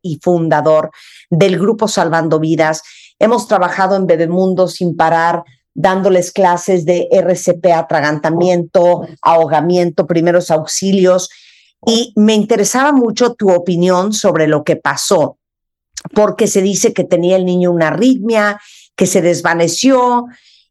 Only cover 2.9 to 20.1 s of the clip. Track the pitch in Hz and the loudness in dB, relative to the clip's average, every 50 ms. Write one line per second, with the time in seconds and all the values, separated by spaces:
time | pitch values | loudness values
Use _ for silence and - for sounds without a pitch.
2.9 | - - - - _ - 208 214 240 226 220 - 220 185 180 175 - 196 190 185 | -20 -20 -20 -16 _ -2 0 0 0 0 -2 0 0 0 0 0 -2 -2 0 0
3.9 | 196 190 190 180 170 160 165 165 175 185 185 185 185 180 185 170 - - 185 175 | 0 0 0 0 0 0 0 0 0 0 0 0 0 0 -2 -2 -2 -4 -4 -4
4.9 | 160 170 160 160 165 165 165 170 170 165 - _ _ _ _ _ - - 160 185 | -2 0 0 0 2 0 0 0 -2 -4 -6 _ _ _ _ _ -4 -2 0 0
5.9 | 190 190 185 202 185 180 170 - - 202 190 175 175 175 - 202 185 175 151 170 | 0 0 0 2 2 0 0 -2 -2 0 2 2 2 0 -2 -2 -2 0 0 0
6.9 | 175 175 175 175 202 190 170 180 180 175 - 180 170 170 - 180 170 160 165 - | -2 -2 0 0 0 2 2 0 -2 -2 0 -2 -2 0 0 0 0 0 0 -2
7.9 | 170 156 139 151 156 147 - 156 165 175 175 185 180 175 170 170 - 175 175 175 | -2 0 0 0 -2 -2 -2 -2 0 0 0 0 0 0 -2 0 0 2 2 2
8.9 | 175 156 165 - - - - 165 170 165 165 139 160 156 151 175 180 180 175 175 | 2 0 -4 -10 -8 -2 0 2 2 2 2 2 0 0 0 0 0 0 0 0
9.9 | 170 - 170 - 170 170 165 175 170 180 175 - 160 156 156 - - - 190 196 | -2 -2 -2 -2 0 0 2 2 2 0 0 0 -2 -2 -2 -4 -6 -4 -2 0
10.9 | 196 196 180 180 180 185 - - - - _ _ _ _ _ _ _ _ - 226 | 2 2 4 2 2 0 -2 -8 -14 -20 _ _ _ _ _ _ _ _ -2 -2
11.9 | 226 233 240 - - 214 208 220 220 214 208 - 233 214 196 - - 254 269 302 | -2 -2 -2 -2 0 2 2 4 2 2 0 0 0 0 0 0 0 0 0 2
12.9 | 294 262 240 226 214 - 247 233 240 - 214 190 175 175 175 185 175 170 175 185 | 2 2 0 0 0 0 -2 -2 -2 0 0 2 2 2 0 -2 -2 0 2 2
13.9 | 185 180 190 208 208 - - 190 170 160 156 151 151 147 151 - 151 - - 139 | 2 0 0 -2 -2 -2 0 0 0 0 0 0 0 0 0 -2 -4 -2 -2 -4
14.9 | 135 - - - 202 165 139 - - _ _ _ _ _ _ _ _ _ _ _ | -4 -4 -2 0 0 0 0 -2 -6 _ _ _ _ _ _ _ _ _ _ _
15.9 | _ - - 160 - 214 214 202 196 - 220 - - 202 185 202 190 - - 220 | _ -20 -16 -4 0 0 2 2 0 -2 -4 -2 0 0 0 0 0 0 -2 -2
16.9 | - - 185 - 180 170 175 180 190 185 185 180 180 180 180 175 175 170 160 156 | 0 -2 -2 -2 0 0 0 2 0 0 0 0 0 0 0 0 0 0 0 0
17.9 | 151 156 233 262 262 226 196 233 226 214 208 208 208 - - - - - _ _ | 0 0 2 0 0 0 -2 -2 0 0 0 -2 -4 -6 -12 -20 -20 -20 _ _
18.9 | _ - 185 185 - 190 160 175 175 175 175 165 170 170 170 165 165 - - 262 | _ -2 0 0 2 2 2 0 0 0 -2 -2 0 0 0 -2 -2 0 0 2
19.9 | 269 247 247 247 | 2 2 2 0